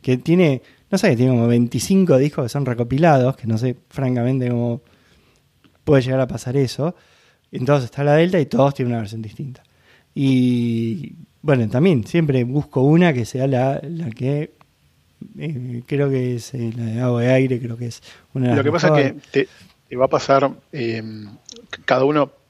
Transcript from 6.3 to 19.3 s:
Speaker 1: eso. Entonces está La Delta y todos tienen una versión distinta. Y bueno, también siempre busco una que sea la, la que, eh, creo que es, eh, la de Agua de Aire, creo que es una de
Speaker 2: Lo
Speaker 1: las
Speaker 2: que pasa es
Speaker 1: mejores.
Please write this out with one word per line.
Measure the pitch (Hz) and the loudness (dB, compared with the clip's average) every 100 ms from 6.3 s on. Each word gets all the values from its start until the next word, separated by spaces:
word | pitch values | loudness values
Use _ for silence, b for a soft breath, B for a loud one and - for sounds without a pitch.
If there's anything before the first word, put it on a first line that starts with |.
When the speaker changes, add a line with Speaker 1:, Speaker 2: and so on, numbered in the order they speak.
| 123 - 135 | -4 -4 -2
Speaker 1:
eso. | 127 - 151 b b b b b _ | -2 -2 -6 b b b b b _
Entonces | 135 127 143 120 | -8 0 0 0
está | - | -4
La | 143 | 2
Delta | 147 175 185 | 4 4 2
y | 139 | 0
todos | 120 139 | 2 0
tienen | 139 123 | 0 -4
una | 117 | -4
versión | 104 113 | -6 -10
distinta. | 107 - 139 127 _ b b b b | -12 -12 -14 -14 _ b b b b
Y | - 135 127 127 123 120 113 113 107 139 - - _ | -2 2 2 2 0 0 -2 -4 -6 -10 -16 -20 _
bueno, | 147 131 110 | 0 2 2
también | 123 180 143 101 | 2 2 2 0
siempre | 170 156 131 | 0 0 0
busco | 120 139 139 139 | 0 -4 -4 0
una | 135 165 175 | 4 4 4
que | 131 | 0
sea | 110 127 135 | -4 -4 -2
la, | 127 131 139 | 0 0 -2
la | 147 170 165 | -8 -10 -10
que, | 113 127 147 156 _ _ _ _ _ _ _ - - | -6 -4 -4 -6 _ _ _ _ _ _ _ -20 -12
eh, | 151 139 123 120 120 | -10 -8 -10 -12 -6
creo | 139 143 | -2 0
que | 131 123 123 | 0 -2 -4
es, | - | -8
eh, | 127 117 117 | -8 -6 -6
la | |
de | 113 113 | -6 -2
Agua | 127 120 | 0 0
de | 120 | 2
Aire, | 131 131 127 | 2 2 -2
creo | 120 117 | -6 -8
que | 120 | -10
es | - B B B | -12 B B B
una | 135 123 | -4 0
de | |
Speaker 2:
Lo | 120 | 2
Speaker 1:
las | |
Speaker 2:
que | 139 | 2
pasa | 165 156 | 2 2
es | |
Speaker 1:
mejores. | 151 139 - - | 4 2 -2 -4